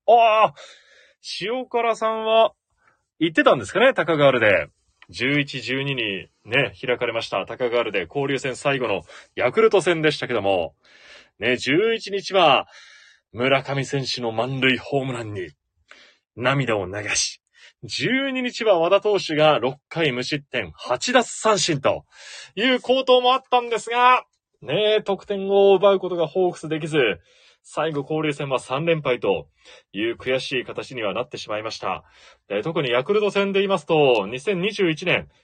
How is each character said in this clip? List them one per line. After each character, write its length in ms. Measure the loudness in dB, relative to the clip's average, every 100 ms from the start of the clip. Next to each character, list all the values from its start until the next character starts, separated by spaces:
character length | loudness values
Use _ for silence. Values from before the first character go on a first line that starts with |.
| 4
あ 460 | 6 6 4 2
ー、 0 | 0 -20 -20 _ _ _ _ -14 -8
塩 260 | -6 -6 -2
辛 280 | 0 0 0
さ 100 | -2
ん 160 | -2
は 300 | 2 4 4 0 _ _ _ _ _ _
行 140 | 0
っ 20 | 4
て 80 |
た 120 | 4 4
ん 40 |
で 60 | 0
す 80 |
か 80 | 2
ね、 120 | 2
タ 120 | 2 0
カ 100 | 4
ガ 140 | 4
ー 20 |
ル 80 | 6
デ 80 | 4
ー。 220 | 2 0 _ _ _ -20
十 300 | -6 -2 -2
一、 200 | -2 -8
十 220 | -6 -6
二 120 | -4 -4
に 340 | -6 -8 -12 _ -4
ね、 280 | -2 -2 -6
開 160 | -6 -2
か 80 | -2
れ 80 |
ま 80 | -4
し 80 | -4
た 160 | -6 -6
タ 120 | -6
カ 120 | -2
ガ 100 | -2
ー 40 |
ル 80 | -2
デ 140 | -4 -4
ー 20 |
交 200 | -4 -4
流 120 | -4
戦 160 | -6 -4
最 240 | -4 -2
後 80 | -4
の 140 | -4 -8 -20 -14 -4
ヤ 160 | 0
ク 100 | 2
ル 80 | 4
ト 120 | 4
戦 200 | 2 0
で 100 | 0
し 60 | -2
た 100 | -4
け 60 |
ど 80 | -2
も、 340 | 0 0 -2 -10 _ _ -20 -20 _ _
ね、 180 | -2 -2
十 360 | 0 0 0
一 160 | -2 -4
日 240 | -8 -2
は 340 | 4 4 4 0 -14 -20 -20 _ _ _
村 300 | -4 0 0
上 200 | 0 -6 -4
選 200 | -4 -4
手 160 | -6
の 100 | -4
満 300 | -4 -4 0
塁 160 | 0 0
ホ 240 | -2 -4
ー 40 | -4
ム 80 |
ラ 100 | -8
ン 100 | -8
に 160 | -10 -12 _ _ _ _ -20 _ _ _ -6
涙 420 | -2 0 0 -2
を 80 | -4
流 80 | -8 -6
し、 320 | -4 -4 -10 _ _ -20 _
十 480 | -12 -6 -2 -2 -4
二 100 | -4
日 220 | -6 -2
は 160 | 2 4
和 100 | 4
田 120 | 2
投 180 | 2 -2
手 160 | -2 2
が 240 | 2 2
六 180 | -2 -6 _
回 220 | -2 -2
無 120 | -2
失 200 | -6 -8
点、 280 | -6 -8 -8 -12
八 380 | -6 -4 2
奪 160 | 2 2
三 300 | -2 0 2
振 220 | 0 0
と 220 | 0 -2 -8 -20 -20 -18 -12 -2
い 120 | 0
う 120 | 0
好 220 | 0 0
投 180 | 4 4
も 120 | 4
あ 40 | 2
っ 60 | 2
た 140 | 0
ん 80 | 2
で 80 | -4
す 140 | -2
が、 340 | 2 4 4 0 _ _ _
ね、 400 | -6 0 2 0
得 220 | 0 -6 -6
点 220 | -6 0
を 260 | 4 6 6
奪 180 | 6
う 60 | 4
こ 100 | 0
と 60 | -4
が 100 | -2
ホ 240 | 0 -2
ー 40 |
ク 40 | -2
ス 100 | -6
で 120 | -6
き 80 | -2
ず、 100 | 2 2 -2 _ _ _ _
最 300 | -10 -6 -4
後 100 | -4
交 220 | -4 -4
流 100 | -2
戦 160 | -4 -4
は 80 | -4
三 280 | -4 -4 0
連 180 | 0
敗 160 | 0 -2
と 300 | 0 -2 -4 _ -20 -20 _
い 120 | -6 -4
う 100 | -4
悔 240 | -4 -4
し 220 | -2 -6
い 20 |
形 320 | -6 -10 -10 -6
に 80 |
は 100 | -4
な 100 | -4
っ 60 | -8
て 80 | -12
し 120 | -8
ま 100 | -8
い 40 |
ま 60 | -8
し 80 | -8
た。 260 | -8 -8 -12 _ -20 _ _
で、 160 | -4
特 180 | -2 -2
に 80 | 0
ヤ 140 | 0
ク 100 | 2
ル 60 | 0
ト 100 | 2
戦 220 | 0 0
で 80 | 0
言 60 | 0
い 20 |
ま 100 | -2
す 80 | 2
と、 400 | 4 6 4 0
二 140 | -4
千 220 | -4 -2
二 100 | -2
十 180 | 0 0
一 160 | 0 -2
年、 240 | -2 -2 _